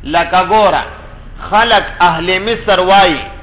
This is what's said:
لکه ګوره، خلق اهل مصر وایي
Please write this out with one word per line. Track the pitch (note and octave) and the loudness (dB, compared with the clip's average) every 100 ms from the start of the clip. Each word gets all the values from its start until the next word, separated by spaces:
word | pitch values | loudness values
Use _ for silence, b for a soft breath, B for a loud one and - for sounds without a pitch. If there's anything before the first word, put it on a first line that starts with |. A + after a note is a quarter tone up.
لکه | C3+ E3 E3+ F#3 F3+ | -2 -2 0 0 2
ګوره، | G#3+ G3+ D3 A2+ - - - - - - | 2 4 2 -4 -14 -18 -18 -18 -16 -2
خلق | G#3 A#3 G#3 - - | 0 2 0 0 0
اهل | F3 E3 F3 F#3 | 0 2 -2 -2
مصر | G#3 A3+ G#3+ F#3 | -2 -4 0 0
وایي | F#3 G3 F#3+ C#3+ - - | 4 4 4 0 -8 -16